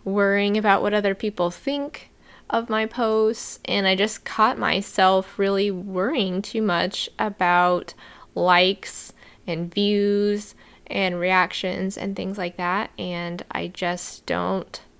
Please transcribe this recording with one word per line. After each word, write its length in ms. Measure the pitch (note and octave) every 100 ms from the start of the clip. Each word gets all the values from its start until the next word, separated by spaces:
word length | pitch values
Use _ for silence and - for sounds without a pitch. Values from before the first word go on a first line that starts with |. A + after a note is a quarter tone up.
worrying 520 | F#3+ G3+ G3+ G3+ G3+ G#3
about 260 | G#3 G3
what 120 | G#3
other 200 | G#3 G3
people 360 | G3 G#3+ G#3 F3+
think 600 | F3+ - C#4+ C#4+ - - _ - - -
of 200 | A3+ A#3
my 180 | A3 A3
posts. 720 | - A3+ A3 A3 A#3 - -
And 220 | - G3 F#3+
I 80 |
just 300 | F#3+ G#3+ -
caught 340 | - - A3 B3+
myself 800 | G3 E3+ G3+ - F#3+ F#3+ F#3+ -
really 320 | G3 G3 G3+
worrying 720 | F#3 G3 F#3 G#3 D4+ F#3+ F#3
too 200 | G#3 A3
much 460 | G#3+ E3+ F3+ - - -
about 760 | G#3+ G3+ F3 F3 F3+ F3+ - - - - -
likes 800 | - F3+ F3+ F#3 G3+ - - - - - - -
and 260 | E3 E3+
views 800 | G3+ G3+ G#3 G3+ G3+ G#3 G#3 G#3 - - - -
and 340 | G3+ F#3 F3
reactions 760 | F3+ F#3 - - F#3 F#3 F#3+ -
and 200 | G3 G3
things 220 | F#3+ G3+
like 180 | F3+ F3+
that. 340 | F3 F#3+ A3 -
And 460 | F3+ F3 F3 E3+ -
I 180 | - F3
just 580 | - F3 F3 - - -
don't, 540 | E3+ F3 F#3+ E3+ - -